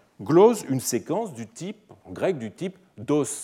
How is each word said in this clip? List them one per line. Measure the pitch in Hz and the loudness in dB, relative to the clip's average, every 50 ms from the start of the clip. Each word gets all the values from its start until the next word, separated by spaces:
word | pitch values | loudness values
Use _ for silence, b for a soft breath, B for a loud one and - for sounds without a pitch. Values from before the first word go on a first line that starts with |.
| b b b b | b b b b
glose | 104 92 156 175 208 240 233 185 - - | 0 4 6 8 8 8 6 4 -2 -2
une | 131 131 | -2 -2
séquence | - - 127 113 - - 160 208 233 196 135 | -2 -2 -4 -4 -2 -2 -4 -4 -4 -6 -8
du | 113 113 | -12 -14
type, | - - - 156 196 220 - _ - - - - | -14 -14 -12 -12 -12 -12 -14 _ -20 -20 -20 -18
en | 90 | -14
grec, | 92 - 143 185 185 | -8 -4 -2 -2 -2
du | 131 113 107 | -2 -6 -10
type | - - - 190 - - _ _ - | -10 -8 -10 -10 -10 -12 _ _ -18
dos, | - 110 - 143 151 135 - - - | -8 -2 0 0 0 0 -2 -6 -10